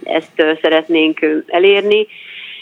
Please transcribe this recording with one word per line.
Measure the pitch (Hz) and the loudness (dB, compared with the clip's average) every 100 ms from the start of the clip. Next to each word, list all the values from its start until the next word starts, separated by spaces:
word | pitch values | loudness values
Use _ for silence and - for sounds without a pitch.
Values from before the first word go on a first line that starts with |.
ezt, | - 160 160 - | -6 -6 -4 -2
ö, | 156 156 | 0 0
szeretnénk, | 160 160 160 165 156 156 | 0 0 0 0 0 0
ö, | 156 156 - | -2 -2 -2
elérni. | 175 190 202 202 214 214 - - - - - | 2 4 2 2 0 -2 -8 -20 -20 -18 -20